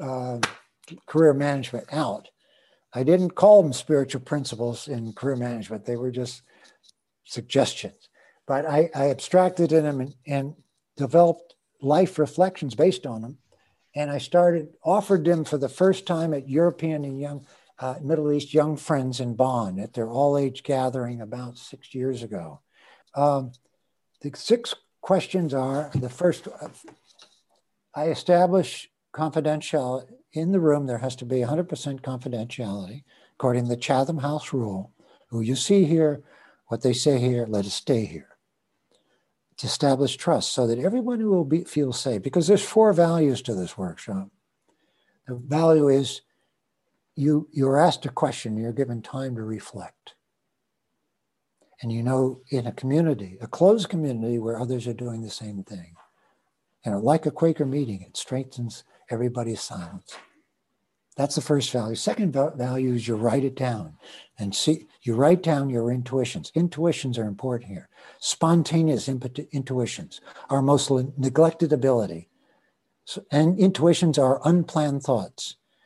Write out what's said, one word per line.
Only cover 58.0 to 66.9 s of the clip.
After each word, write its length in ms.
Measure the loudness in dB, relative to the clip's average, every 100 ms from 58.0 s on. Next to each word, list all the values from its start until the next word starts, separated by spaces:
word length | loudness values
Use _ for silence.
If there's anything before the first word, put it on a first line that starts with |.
it 160 | -10 -14
strengthens 680 | -6 -6 -6 -8 -10 -10 -20 _ _
everybody's 520 | -4 -2 -2 -6 -6
silence. 540 | -8 -12 -12 -14 -18 -20 -20 _ _ _ _ _ _ _ _ -4
That's 200 | -2 -2
the 60 |
first 300 | 0 0 0
value. 240 | -4 -4 -4
Second 380 | -2 0 0
val-, 220 | 0 -2 -2
value 380 | -4 -2 0
is 140 | -2 -2
you 80 | -2
write 280 | 0 0
it 120 | 0 -2
down 420 | -4 -4 -8 -16 -20 -20 -20 -8
and 160 | -6
see, 340 | -2 0 0 -4 _
you 140 | -4 2
write 260 | 4 4
down 280 | 4 0 0
your 220 | -2 0
intuitions. 600 | -2 -2 -2 -2 -6 -6 -2
Intuitions 600 | 0 0 0